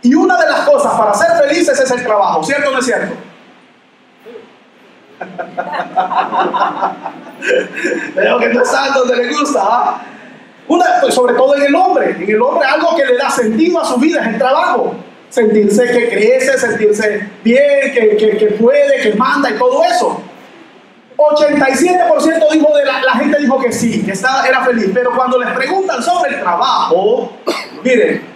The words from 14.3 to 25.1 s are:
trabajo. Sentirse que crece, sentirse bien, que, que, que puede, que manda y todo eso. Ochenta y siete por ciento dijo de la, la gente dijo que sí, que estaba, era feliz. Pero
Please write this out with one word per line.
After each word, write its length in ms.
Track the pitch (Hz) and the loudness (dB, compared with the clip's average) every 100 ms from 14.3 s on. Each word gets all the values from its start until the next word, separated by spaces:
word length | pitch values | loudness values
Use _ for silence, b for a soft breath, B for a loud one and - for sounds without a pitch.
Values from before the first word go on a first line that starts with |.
| 190 | -2
trabajo. 560 | 247 294 349 240 - - - - - | 0 2 0 0 -2 -6 -14 -20 -8
Sentirse 640 | - 214 214 196 208 240 | 0 2 4 2 2 2
que 200 | 240 220 | 2 0
crece, 480 | 196 214 262 262 262 | 0 2 2 2 0
sentirse 720 | 240 208 214 208 214 202 - - | 0 0 0 2 0 -2 -8 -4
bien, 500 | 226 247 285 277 269 | 2 4 4 2 0
que, 240 | 247 220 208 | 2 2 4
que, 200 | 214 196 | 2 2
que 100 | 214 | 0
puede, 480 | 202 233 294 277 269 | 2 2 4 2 2
que 120 | 214 | 0
manda 360 | 208 262 269 269 | 0 0 0 0
y 40 | |
todo 280 | 214 254 277 | 0 0 2
eso. 380 | 339 349 311 202 - - - - - - - - _ - | 2 2 -2 -4 -12 -20 -20 -20 -20 -20 -20 -20 _ 0
Ochenta 540 | 302 294 294 285 269 | 2 4 2 2 0
y 40 | |
siete 300 | 262 339 359 349 | 2 2 2 2
por 140 | 302 | 2
ciento 240 | 311 330 311 | 2 2 2
dijo 220 | 311 302 294 | 4 4 2
de 80 | |
la, 180 | 277 - | 0 0
la 100 | 254 | 0
gente 260 | - - 294 | 0 0 0
dijo 180 | 277 269 | 0 0
que 140 | 247 | -2
sí, 320 | 196 233 208 | -2 -2 -2
que 80 | 190 | -4
estaba, 340 | 196 262 269 262 | -4 -2 0 0
era 180 | 254 | 0
feliz. 260 | 254 226 190 | 0 0 0
Pero 200 | 247 247 | 0 0